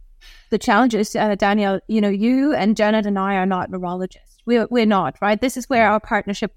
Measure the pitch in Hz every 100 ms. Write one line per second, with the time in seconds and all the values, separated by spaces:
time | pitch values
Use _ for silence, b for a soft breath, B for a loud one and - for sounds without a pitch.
0 | - - b b b 214 - 208 254 214
1 | 214 233 214 202 202 214 196 190 - 220
2 | 202 196 226 262 285 - 202 214 208 220
3 | 208 196 196 196 190 185 - 185 180 185
4 | 185 - _ _ 226 240 214 240 220 196
5 | 147 - 202 214 254 254 - 240 214 214
6 | - 208 196 202 202